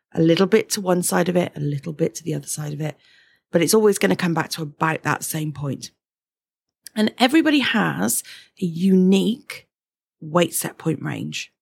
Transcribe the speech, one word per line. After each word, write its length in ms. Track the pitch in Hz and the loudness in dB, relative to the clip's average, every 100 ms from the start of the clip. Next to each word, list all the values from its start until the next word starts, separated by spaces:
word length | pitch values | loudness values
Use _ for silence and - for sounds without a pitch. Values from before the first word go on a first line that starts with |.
| _ | _
a 80 | - | 2
little 260 | 165 165 185 | 4 4 4
bit 220 | 220 - | 2 0
to 100 | 214 | -4
one 220 | 185 180 | 0 0
side 260 | 175 180 175 | 2 0 2
of 60 | 175 | 0
it, 160 | 175 151 | -2 -4
a 40 | |
little 340 | 143 143 170 | -6 -6 -6
bit 220 | 151 160 - | -4 -4 -6
to 80 | |
the 100 | 165 | -8
other 140 | 147 143 | -8 -8
side 260 | - 151 | -8 -8
of 80 | 147 | -6
it, 160 | 151 - _ _ _ _ _ | -8 -10 _ _ _ _ _
but 100 | 175 | 0
it's 120 | 160 | 4
always 240 | 220 214 196 | 4 4 2
gonna 180 | 190 185 | 0 0
come 180 | 180 | 0
back 160 | 160 - | -2 -4
to 100 | - | -6
about 420 | 151 - 160 156 | -8 -4 -2 -2
that 200 | 151 - | -2 -4
same 280 | - 160 156 | -4 -6 -6
point. 400 | 143 143 - - _ _ _ _ _ _ _ _ _ - 214 | -6 -8 -8 -12 _ _ _ _ _ _ _ _ _ -8 -2
And 180 | 214 - | 0 2
everybody 420 | 247 320 311 294 | 2 4 4 2
has 640 | 233 220 170 147 214 - - - - - | 2 0 0 -2 -2 -4 -8 -18 -20 -6
a 40 | 180 | -6
unique 1000 | 165 190 185 185 196 180 247 - - _ _ _ _ _ - | 0 4 6 6 4 2 -4 -8 -18 _ _ _ _ _ -18
weight 340 | 156 175 165 | -2 0 0
set 240 | - - - | -2 -8 -6
point 240 | 160 147 | -6 -4
range. 520 | 156 113 - 147 - _ | -6 -8 -8 -10 -14 _